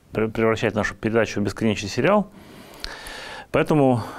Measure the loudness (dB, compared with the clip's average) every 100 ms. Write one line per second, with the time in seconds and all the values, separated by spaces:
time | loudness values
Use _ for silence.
0 | _ -4 -2 0 2 2 0 0 -2 -4
1 | 0 2 2 0 -4 0 0 0 -4 0
2 | 2 2 0 -8 -20 -20 -20 -16 -14 -14
3 | -14 -14 -14 -16 -2 0 2 4 4 4
4 | -2